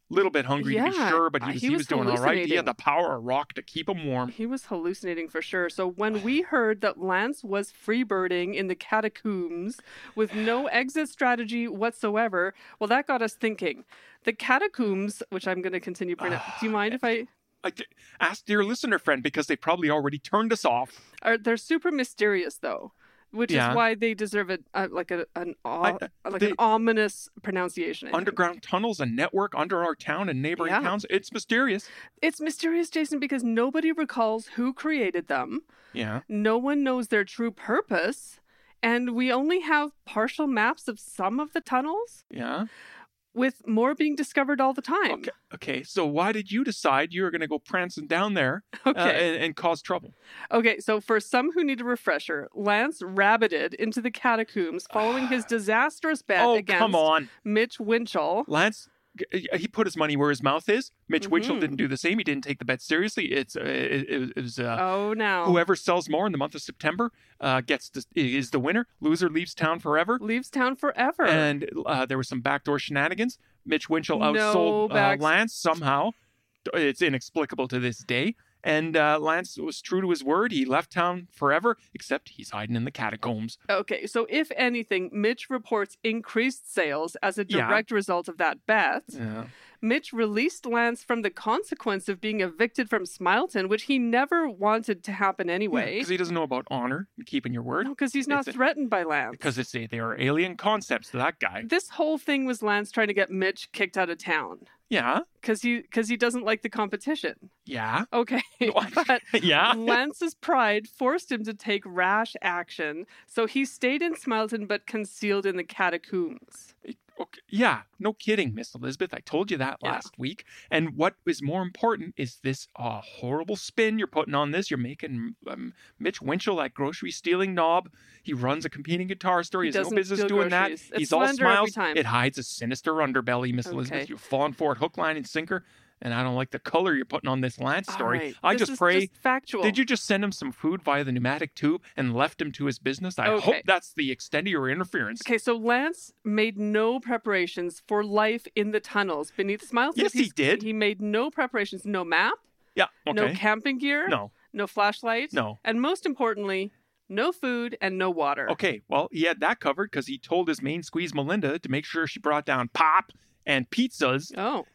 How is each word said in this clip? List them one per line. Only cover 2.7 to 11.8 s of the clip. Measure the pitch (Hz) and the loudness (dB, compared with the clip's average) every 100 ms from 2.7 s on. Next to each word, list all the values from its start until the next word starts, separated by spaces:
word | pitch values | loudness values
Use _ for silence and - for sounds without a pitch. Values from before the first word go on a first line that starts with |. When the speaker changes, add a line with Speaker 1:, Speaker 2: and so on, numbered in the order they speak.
| - | -2
Speaker 1:
power | 147 151 170 127 | 0 2 2 -2
of | |
rock | 120 131 147 | 0 -2 -2
to | - | -8
keep | - 165 165 | -10 -8 -4
him | 180 147 | -4 -2
warm. | 127 123 | -2 -2
Speaker 2:
He | 120 226 | -4 -6
was | 262 - | -6 -6
hallucinating | 185 170 190 185 170 165 | -4 -4 -4 -6 -6 -6
for | 160 | -6
sure. | - 185 175 | -4 -2 -2
So | - 180 | -2 -4
when | 180 214 214 | -2 -2 0
we | 214 285 | 0 0
heard | 359 285 220 214 | 2 2 2 2
that | 208 - | -2 -2
Lance | 190 185 233 294 | 0 0 0 -4
was | 208 202 202 | -4 -4 -4
freebirding | - - 233 226 190 185 180 175 | -10 -2 0 0 0 0 0 -2
in | 190 190 | -2 -4
the | 180 | -4
catacombs | - 220 214 - 220 190 170 170 196 - - - - - | 0 0 0 -4 -6 -4 -4 -6 -8 -10 -18 -20 -12 -2
with | 214 214 | -2 0
no | 220 240 285 | 0 0 0
exit | 233 262 311 302 | 0 0 -2 -4
strategy | - 254 240 220 240 233 | 0 0 2 -2 -4 -4
whatsoever, | 190 | -2